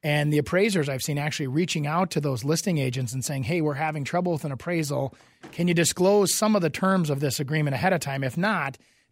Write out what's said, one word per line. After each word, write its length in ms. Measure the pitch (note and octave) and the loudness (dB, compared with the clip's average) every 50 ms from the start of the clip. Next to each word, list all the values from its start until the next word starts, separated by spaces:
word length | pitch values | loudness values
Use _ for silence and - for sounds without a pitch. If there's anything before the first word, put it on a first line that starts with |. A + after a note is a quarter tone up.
| - | -4
And 300 | D3+ D3 D3 D3 D3+ D3 | 0 0 2 2 2 2
the 60 | D3 | 2
appraisers 500 | C#3+ - - F#3 G3+ A3+ G3 F3+ C#3+ C#3 | 0 2 2 2 2 2 2 0 0 0
I've 140 | C3+ B2+ - | -2 -4 -4
seen 160 | - D3 C#3+ | -4 -4 -2
actually 300 | C#3+ D3+ - - D3+ C3 | -4 -4 -4 -4 -4 -2
reaching 380 | B2+ D#3 F#3 - - E3+ D3 | 0 0 0 0 -2 -2 -2
out 240 | C#3+ D#3 E3+ F#3+ F3 - | 0 0 0 0 0 0
to 80 | D#3+ | -2
those 220 | C#3+ D3 C3 A#2 A2 | -2 -2 -2 -2 -2
listing 360 | C#3+ D#3+ E3 - G3+ F3 D3+ | 0 0 0 0 0 0 0
agents 340 | C3+ C3 A#2+ C3+ B2+ A2+ B2 | 0 -2 -2 -2 -4 -4 -4
and 100 | C3 B2 | -6 -4
saying, 200 | - D3 C3+ C3 | -4 -4 -4 -2
"Hey, 180 | - E3+ F3+ | -2 -2 0
we're 140 | D#3 D3+ C#3+ | 0 0 -2
having 280 | C3 D#3+ D#3 D#3 D#3 C#3 | -2 -4 -4 -4 -4 -4
trouble 280 | - - F3 F3+ F3+ E3+ | -2 -2 0 0 0 -2
with 140 | D3 - | -2 -4
an 60 | D3+ C#3 | -6 -8
appraisal. 640 | A#2+ - E3+ F3 E3+ D#3+ C#3 D3 C3 C3+ C3 - - - _ _ _ - - - | -6 -6 -4 -2 -2 -2 -2 -2 -2 -2 -4 -6 -12 -20 _ _ _ -20 -10 -4
Can 160 | - E3+ F3 | 0 0 2
you 60 | E3+ | 4
disclose 580 | E3 E3+ - - - F3+ F#3+ G3+ G#3 G3+ F3+ - | 4 4 2 2 4 4 6 6 6 4 4 2
some 240 | - G#3+ G#3+ G#3+ | 2 2 2 4
of 60 | G#3 E3+ | 4 2
the 80 | D#3 | 0
terms 400 | - - - F#3+ F#3+ F#3+ E3+ D3 | 0 0 2 2 2 2 2 0
of 100 | C#3+ C#3 | 0 0
this 180 | D3 C#3+ - - | 0 0 0 -2
agreement 360 | D3+ C3 D#3 D#3 D3+ D3 C#3 | -2 -2 0 0 0 0 0
ahead 180 | A#2 G#2 F#3+ F#3+ | 0 2 2 2
of 80 | D#3+ | 2
time? 240 | - C#3+ C3+ C3+ C3+ | 0 -2 -4 -4 -4
If 140 | C3 - E3 | -4 -2 -2
not," 400 | F3+ G#3+ G#3+ F3 C#3+ C3+ B2+ - _ _ _ _ _ _ | 0 0 0 -2 -2 -4 -6 -10 _ _ _ _ _ _